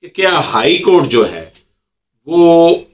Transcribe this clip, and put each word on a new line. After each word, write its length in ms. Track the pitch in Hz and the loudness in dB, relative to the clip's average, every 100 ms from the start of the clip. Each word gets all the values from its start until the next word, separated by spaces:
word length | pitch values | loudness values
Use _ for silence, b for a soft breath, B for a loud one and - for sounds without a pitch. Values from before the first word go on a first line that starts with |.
कि 40 | 123 | -20
क्या 280 | - 190 170 - | -6 -4 -2 -4
हाई 260 | 110 120 170 | -4 -2 -2
court 300 | - 180 135 | 2 0 2
जो 140 | 120 98 | 0 -2
है 200 | 85 80 _ _ _ _ _ _ _ 139 | -4 -18 _ _ _ _ _ _ _ -6
वो 580 | 170 170 170 170 - - | 0 2 4 2 0 -6